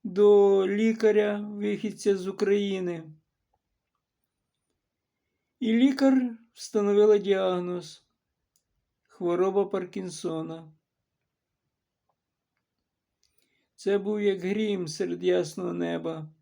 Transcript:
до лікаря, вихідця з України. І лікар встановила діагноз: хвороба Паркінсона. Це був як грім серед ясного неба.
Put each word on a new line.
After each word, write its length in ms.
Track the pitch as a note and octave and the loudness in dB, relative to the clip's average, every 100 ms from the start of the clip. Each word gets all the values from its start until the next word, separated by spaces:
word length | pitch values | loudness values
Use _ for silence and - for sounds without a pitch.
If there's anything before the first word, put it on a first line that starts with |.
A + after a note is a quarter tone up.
| G3+ | -6
до 600 | F3+ G#3 G#3 G3+ G3 F#3+ | 4 6 8 6 4 2
лікаря, 720 | G3+ A3+ A3 A3 G#3 G#3 G#3 | 2 0 2 2 2 0 -4
вихідця 760 | G#3 G#3 G#3 G3+ G#3+ F#3 G#3 G3 | -8 -6 -6 -4 -6 -4 -2 -2
з 100 | F#3 | -4
України. 760 | F#3+ G3 G3+ G3+ F#3+ F3+ E3 D#3 D#3 _ _ _ _ _ _ _ _ _ _ _ _ _ _ _ _ _ _ _ _ _ _ _ _ | -4 0 0 0 -4 -6 -8 -14 -20 _ _ _ _ _ _ _ _ _ _ _ _ _ _ _ _ _ _ _ _ _ _ _ _
І 140 | A3+ | 0
лікар 640 | A3+ C4+ C4+ C4+ C4 B3 A3+ _ | 4 4 4 4 4 0 -8 _
встановила 640 | - - G#3+ G3+ G3+ G#3+ G#3 | -20 -4 -2 2 4 6 4
діагноз: 880 | F#3 F#3+ F#3+ F3+ F3+ F3+ D#3 - _ _ _ _ _ _ _ _ _ _ _ | 2 0 0 -2 -4 -8 -10 -20 _ _ _ _ _ _ _ _ _ _ _
хвороба 580 | _ F3 F3 F#3+ G3 | _ -4 0 0 0
Паркінсона. 1040 | G3 F#3+ F3+ G3 F3+ D#3+ F3 D#3+ E3 D#3+ D#3+ _ _ _ _ _ _ _ _ _ _ _ _ _ _ _ _ _ _ _ _ _ _ _ _ _ _ _ _ _ _ | -2 -4 -6 -10 -10 -10 -8 -6 -8 -12 -18 _ _ _ _ _ _ _ _ _ _ _ _ _ _ _ _ _ _ _ _ _ _ _ _ _ _ _ _ _ _
Це 220 | _ G3 G3+ | _ -2 -2
був 240 | G3 G#3+ | -2 -2
як 200 | G3+ F#3+ | 0 -2
грім 460 | F3+ G#3 G#3+ F#3+ E3 | -4 -2 -2 -2 -6
серед 360 | - F3+ F3 | -6 -6 -2
ясного 500 | F3+ F3+ F3 - F3+ | 0 0 -2 -6 -8
неба. 560 | F3 E3+ E3 E3 D#3+ D#3 _ | -4 -4 -4 -6 -10 -14 _